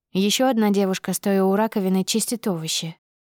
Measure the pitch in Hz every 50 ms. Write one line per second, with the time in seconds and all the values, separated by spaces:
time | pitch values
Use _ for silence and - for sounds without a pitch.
0 | _ _ - 185 196 208 - - 262 262 254 226 214 208 202 196 202 185 190 -
1 | - - 185 - - 202 196 190 190 190 190 202 220 226 - 220 185 185 185 190
2 | 185 - - 220 208 - 247 226 - 226 175 165 160 160 - - 170 160 160 _
3 | _ _ _ _ _ _